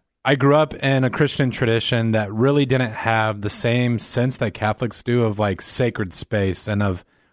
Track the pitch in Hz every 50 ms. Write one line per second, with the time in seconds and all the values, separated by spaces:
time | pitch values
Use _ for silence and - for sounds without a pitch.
0 | _ _ _ _ - 131 143 127 135 139 143 151 156 147 - - 135 135 135 131
1 | 131 123 - - 147 135 - - 139 127 107 - 131 113 113 117 - - 127 117
2 | 113 113 110 110 107 98 107 107 123 139 143 147 139 120 131 131 127 110 104 -
3 | - 113 113 110 110 110 104 104 101 104 - - - 120 120 123 123 120 120 110
4 | - - - 123 120 131 127 - 123 104 - - 107 107 107 - 127 107 - -
5 | - 120 120 123 117 110 101 101 107 101 92 - - - - - 127 117 - -
6 | 107 90 - - - - 110 104 98 95 87 - - 107 104 101 104 98 90 87
7 | - _ _ _ _ _